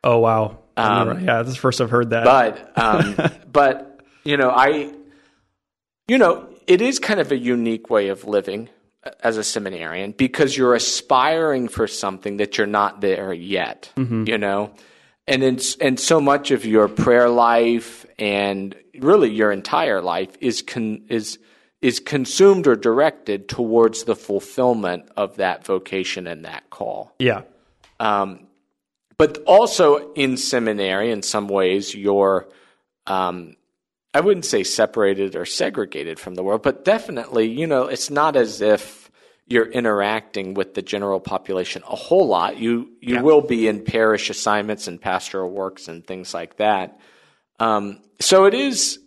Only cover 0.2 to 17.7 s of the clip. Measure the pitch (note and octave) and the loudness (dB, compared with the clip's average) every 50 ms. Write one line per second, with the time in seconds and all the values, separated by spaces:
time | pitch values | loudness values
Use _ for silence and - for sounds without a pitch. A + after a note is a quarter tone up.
0.2 | A2+ A2+ A2+ A2 A2 G#2+ - - _ _ _ - A2+ G#2+ G#2 G2 G2 A2+ A#2+ F3+ | 4 4 2 2 0 -2 -6 -14 _ _ _ -2 0 2 2 2 0 0 -2 -2
1.2 | F#3 - A#2+ A2+ A#2 B2+ B2+ B2+ - C3 B2 - C3 A2 A#2 A#2+ A#2+ A2+ A2+ A#2 | 0 0 0 0 -2 -4 -8 -2 -2 -2 0 0 -2 0 0 0 0 0 -2 2
2.2 | A2+ B2 C3 C3+ A#2+ A2 G#2 - - - _ A#2 A2+ A2 G#2+ - - G2+ G#2 - | 4 6 6 6 4 2 -2 -6 -16 -8 _ 0 2 2 2 2 0 0 -2 -2
3.2 | D#3 D#3+ - - - - B2+ D3 C#3+ C3+ B2+ - - - - - _ _ _ _ | -2 -2 -4 -6 -20 0 2 4 4 4 2 0 -8 -18 -20 -20 _ _ _ _
4.2 | _ D3 D3 C#3 C3+ B2+ B2 B2+ C3 C#3+ D3+ D3+ C#3+ - - - - - _ _ | _ -2 0 2 2 4 4 4 4 4 2 -2 -4 -8 -12 -20 -20 -20 _ _
5.2 | _ _ _ _ _ _ _ _ _ _ _ _ _ _ _ _ _ - A#3+ C4 | _ _ _ _ _ _ _ _ _ _ _ _ _ _ _ _ _ 0 4 4
6.2 | A3 F3 - - - - - _ _ - F3 F3+ A3+ C4 C4+ - - - G#3+ F#3+ | 6 4 4 0 -6 -20 -20 _ _ 4 4 4 4 0 0 -2 -2 -2 0 0
7.2 | D3+ C#3 D3 B2 A#2+ B2 B2 A#2+ A#2 A#2 A2+ A2 A2+ - A#2 G#2+ G2+ G2 G2 F#2+ | 0 0 -2 -2 0 0 0 0 0 -2 -2 -4 -4 0 0 0 2 0 -4 -6
8.2 | - G#2 G#2 G2+ F#2 - F#2+ G#2+ A#2 - _ _ _ _ _ _ _ C3 - _ | -6 -2 -2 -2 -2 -2 -8 -10 -12 -14 _ _ _ _ _ _ _ -18 -18 _
9.2 | - A#2 A2+ A2 A2 - - A2+ G2+ F#2+ F#2+ E2+ E2 D#2+ E2 F2+ G2 G#2 G#2+ - | -2 -2 -2 -2 -4 -4 -6 -6 -6 -8 -10 -10 -10 -10 -8 -8 -10 -10 -2 -2
10.2 | C3 C3 - - D3+ C3+ - C3+ B2+ B2 B2 A#2 - - - - - _ C#3+ B2+ | -2 -2 2 0 0 0 2 2 4 4 4 2 0 -2 -4 -6 -2 _ 2 2
11.2 | B2+ D3+ D#3+ E3 D#3+ D#3 C#3+ C3 B2 A#2 - - A2+ G2+ - - - G2 F#2+ F#2 | 4 2 0 0 0 0 0 -2 -4 -6 -2 -4 -4 -4 -4 -6 -6 -6 -6 -6
12.2 | - G#2 G2+ G2+ G#2 G2+ - - G#2+ G#2 G#2 G#2 G#2 G2 - G2+ G2+ G2 F#2+ - | -10 -8 -4 -4 -4 -2 0 -2 -2 0 2 0 0 0 -2 -4 -2 -2 -2 -2
13.2 | G2+ F#2+ F2+ E2+ E2+ F#2+ G2 F#2 E2 A#1+ G#1 _ - - _ C3+ C3 A#2 A#2 A2+ | -4 -8 -8 -10 -8 -6 -4 -4 -4 -6 -8 _ -18 -12 _ -6 -4 -2 -2 -2
14.2 | A2 A2 A2+ G#2+ G#2 G2+ G2 G2+ G#2 G#2 _ - - _ _ _ _ _ _ _ | -2 -2 -2 -2 -2 -2 -2 -2 -4 -6 _ -20 -20 _ _ _ _ _ _ _
15.2 | _ - C#3 C3 C3 C3 B2+ B2 - - - - D#3 C3+ C3 B2 - - E3 D#3+ | _ -2 0 2 2 0 0 -2 -4 -8 -6 -2 0 -2 0 -2 0 2 2 4
16.2 | C#3+ C#3 C#3+ C#3+ C#3+ - C#3 A2+ - A2 G#2+ A2 G#2 G2+ - - - B2+ A#2+ A#2+ | 4 4 2 2 2 0 -2 -2 0 2 4 4 4 4 2 0 2 4 6 6
17.2 | B2 A#2+ A#2+ A#2+ A#2 A#2 A#2 A#2 A#2 A#2 | 6 4 4 4 4 4 4 4 4 2